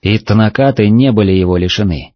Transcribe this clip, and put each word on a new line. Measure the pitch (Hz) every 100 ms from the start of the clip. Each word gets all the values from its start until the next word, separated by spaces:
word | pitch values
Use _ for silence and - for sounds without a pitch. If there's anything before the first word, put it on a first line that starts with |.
и | 95 107
танакаты | - 104 107 107 135 127 104
не | 113 135
были | 110 98
его | 95 90 90
лишены | 90 101 104 76 -